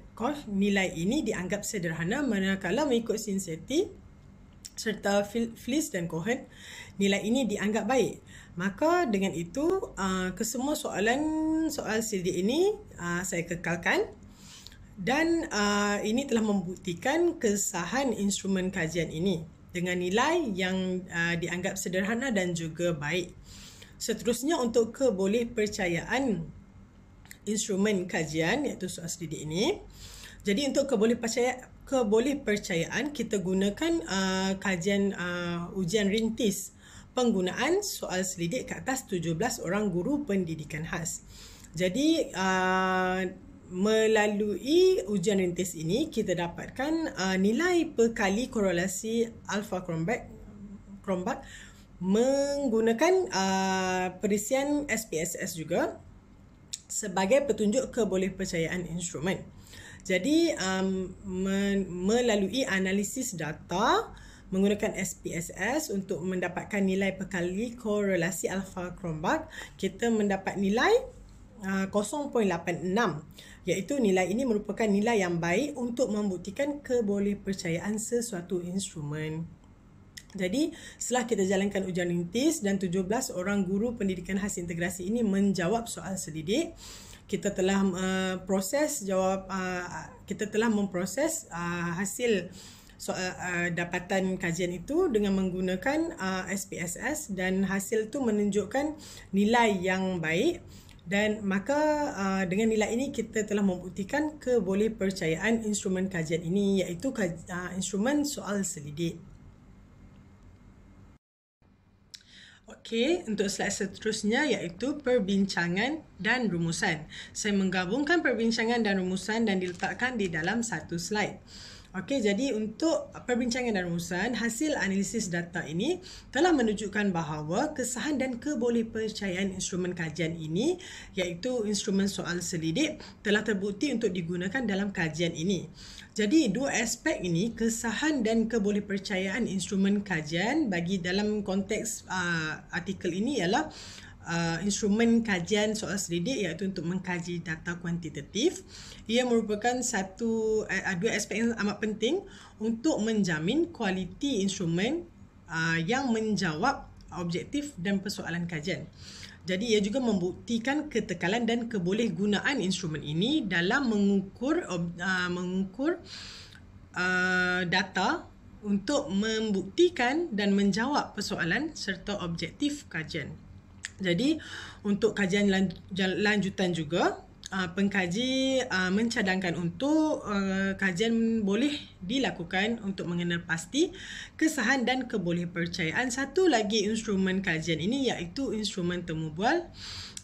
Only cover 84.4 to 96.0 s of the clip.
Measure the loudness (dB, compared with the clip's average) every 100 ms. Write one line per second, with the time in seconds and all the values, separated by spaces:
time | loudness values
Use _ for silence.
84.4 | -2 -4 -4 -2 -2 -2 -2 2 2 4
85.4 | 4 4 2 0 -2 -8 -6 -6 -6 -6
86.4 | 0 0 0 -6 -16 -18 -18 -20 -6 -4
87.4 | -2 0 2 4 2 2 0 0 0 -2
88.4 | 0 0 0 2 2 0 0 2 2 2
89.4 | -2 -4 -2 -4 -6 -10 -12 -16 -10 -6
90.4 | -2 2 2 2 0 0 -2 0 0 0
91.4 | -6 -6 -4 -2 -2 -2 -4 -2 2 2
92.4 | 0 -10 -18 -20 -20 -10 -6 -2 -4 -4
93.4 | -4 0 0 0 -2 -4 0 0 2 0
94.4 | 0 0 -2 -2 -2 2 2 4 4 4
95.4 | 2 0 0 0 0 0